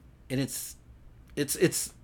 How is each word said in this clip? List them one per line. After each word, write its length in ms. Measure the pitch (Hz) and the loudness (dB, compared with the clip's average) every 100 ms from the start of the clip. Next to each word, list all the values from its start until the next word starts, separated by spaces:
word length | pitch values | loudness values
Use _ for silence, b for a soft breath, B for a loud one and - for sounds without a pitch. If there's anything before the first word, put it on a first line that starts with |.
| - - - | -20 -18 -4
and 120 | 131 | 0
it's, 360 | 135 - - - - - - - - - | 0 -2 -8 -12 -18 -20 -20 -20 -10 -4
it's, 200 | 147 - | 0 4
it's, 360 | 180 - - - | 4 4 -4 -8